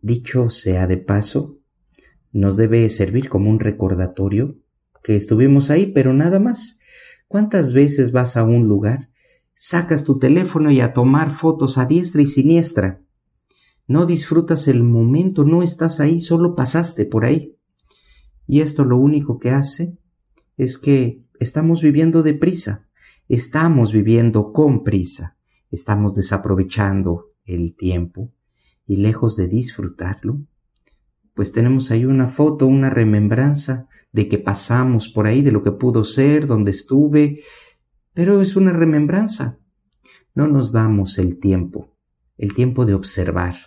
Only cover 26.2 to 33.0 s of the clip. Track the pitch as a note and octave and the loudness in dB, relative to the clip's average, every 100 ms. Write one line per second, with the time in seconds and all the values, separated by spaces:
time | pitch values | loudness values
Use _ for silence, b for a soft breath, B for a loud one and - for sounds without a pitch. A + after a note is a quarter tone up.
26.2 | G2 F#2+ - F#2+ F#2 - G2+ G2 F#2+ E2+ | -4 -6 -2 -2 -2 -2 -2 0 -2 -4
27.2 | - _ - F2+ E2+ - F#2 F2+ F2 - | -8 _ -10 -6 -6 -6 -4 -4 -6 -10
28.2 | A#2 _ _ _ _ _ - G2 G#2 A2 | -16 _ _ _ _ _ -6 0 0 0
29.2 | A#2 - F#2 G#2+ B2 - - - F#2 F#2+ | -2 -2 -2 -2 -4 -8 -12 -8 -10 -8
30.2 | G2+ C#3+ C#3+ _ _ _ _ _ _ _ | -8 -8 -10 _ _ _ _ _ _ _
31.2 | _ - G2+ - A#2+ C3 C3 A2+ B2+ C3+ | _ -8 -6 0 2 0 0 -2 0 0
32.2 | B2+ C3 D3+ D3+ C3+ C3+ C3+ B2 | 0 0 0 2 2 2 2 2